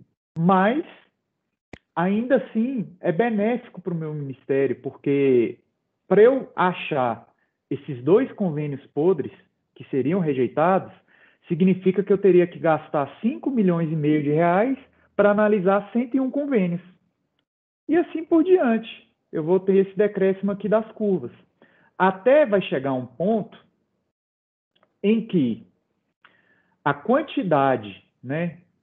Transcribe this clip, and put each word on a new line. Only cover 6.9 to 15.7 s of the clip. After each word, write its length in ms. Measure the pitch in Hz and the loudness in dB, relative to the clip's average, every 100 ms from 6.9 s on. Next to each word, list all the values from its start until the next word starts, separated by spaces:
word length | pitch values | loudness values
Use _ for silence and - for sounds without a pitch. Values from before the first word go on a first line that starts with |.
| 147 123 113 - _ _ _ _ | -2 -2 -4 -10 _ _ _ _
esses 340 | 139 - 120 | -12 -10 -6
dois 260 | 131 208 269 | 2 2 2
convênios 520 | - 190 147 151 135 - | -4 -4 -4 -6 -8 -8
podres 440 | - 170 170 104 - _ _ _ | -2 0 0 -4 -14 _ _ _
que 100 | - - | -20 -6
seriam 300 | 139 127 196 | -4 -2 0
rejeitados, 720 | 156 131 120 143 165 190 - - _ _ _ _ - | 0 0 -2 0 2 2 -2 -14 _ _ _ _ -8
significa 540 | 165 185 185 185 202 | 0 2 2 0 -2
que 100 | 196 | 0
eu 60 | 196 | 2
teria 280 | 202 175 175 | 4 4 2
que 120 | 165 | 0
gastar 600 | 160 156 - 156 135 - | 0 0 -2 -4 -6 -6
cinco 300 | 220 330 302 | -6 -6 -4
milhões 400 | 254 185 170 165 | 0 0 0 -2
e 60 | 160 | -2
meio 260 | 147 151 | 0 0
de 80 | 143 | 0
reais 480 | 151 170 180 254 269 - _ _ - | 0 2 2 0 -4 -10 _ _ 0
pra 140 | 202 | 2
analisar 600 | 208 214 214 180 | 2 2 2 2